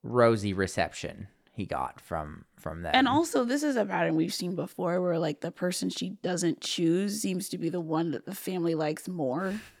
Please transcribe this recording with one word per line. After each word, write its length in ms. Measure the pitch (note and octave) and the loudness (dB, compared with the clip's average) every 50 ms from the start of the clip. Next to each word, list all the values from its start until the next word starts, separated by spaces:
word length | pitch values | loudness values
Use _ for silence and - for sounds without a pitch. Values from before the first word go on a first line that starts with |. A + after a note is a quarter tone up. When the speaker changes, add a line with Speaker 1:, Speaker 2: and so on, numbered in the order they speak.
| - | -6
Speaker 1:
rosy 500 | B2 A#2 B2 A#2+ A#2 A2+ G#2 G2+ G#2 F#2+ | 2 6 6 8 8 6 4 2 0 2
reception 720 | F#2+ F#2+ F2+ - - E2+ D#2+ - - - - - - - - _ _ _ _ | 2 0 0 2 0 0 0 -2 -8 -8 -8 -8 -10 -16 -16 _ _ _ _
he 140 | _ - G2 | _ -8 -6
got 340 | D#2 - C2+ C2 B1 - - | -4 -2 -4 -4 -4 -6 -12
from, 460 | - - F2 D#2+ D#2 D2+ - - - _ _ - | -10 -6 -6 -6 -6 -6 -10 -14 -18 _ _ -10
from 240 | - D#2 D#2+ E2 E2+ | -8 -8 -6 -4 -2
them. 80 | D#2+ - | 2 4
Speaker 2:
And 140 | B3+ C4+ | 4 4
also, 360 | B3 - D4 - - - - B3 | 6 4 4 2 2 2 0 2
this 180 | A#3 C4 D4 D4+ | 2 0 0 0
is 120 | D4+ C4+ | 0 0
a 80 | A#3+ G3+ | 0 0
pattern 300 | G3 F3+ E3+ E3+ E3 D#3+ | 0 0 0 2 2 2
we've 160 | D#3+ D#3+ F3+ - | 2 2 0 -2
seen 220 | - F3+ F3 F#3+ | -4 -4 -4 -2
before 460 | E3 C#3+ - - - F3+ E3+ F3 F#3 | -4 -4 -6 -6 -4 -2 0 0 2
where, 160 | F3+ F3+ E3 | 2 2 2
like, 240 | E3 E3 D3+ D3 _ | 2 0 -2 -2 _
the 80 | - E3+ | -6 -8
person 400 | - - F3+ F3+ F3+ - F#3+ F#3 | -4 -2 -2 -2 -2 -2 -4 -4
she 220 | - - F3 F3+ - - | -4 -4 -6 -6 -8 -6
doesn't 400 | - F3 F3+ F3 F3 E3 - - | -4 -2 -2 2 2 0 0 0
choose 580 | - - - - E3+ D#3+ E3+ F#3 G3+ G#3 G3+ G#3+ | -4 -4 -2 2 4 4 4 4 2 0 -2 -2
seems 300 | - G3 F#3 F3+ D#3+ - | -2 -2 -2 -2 -4 -4
to 80 | - | -6
be 120 | F3 E3 E3 | -4 -4 -2
the 120 | F#3 F3+ | -2 -2
one 300 | E3 D#3+ D#3+ D#3+ E3+ E3+ | -2 0 0 0 0 0
that 160 | C#3 - - | -2 -4 -6
the 80 | - G3 | -10 -12
family 400 | - - - F#3 F3+ E3+ E3+ E3 | -8 -6 -4 -2 0 0 0 0
likes 320 | D#3 D#3 D3+ D#3 - - | 0 0 -2 -2 -4 -6
more, 520 | F#3 F#3 E3+ D3 B2+ B2 D#3+ F#3+ F#3+ G3+ A3 - - - _ | -8 -4 -2 0 0 0 0 -2 -2 -4 -6 -8 -14 -20 _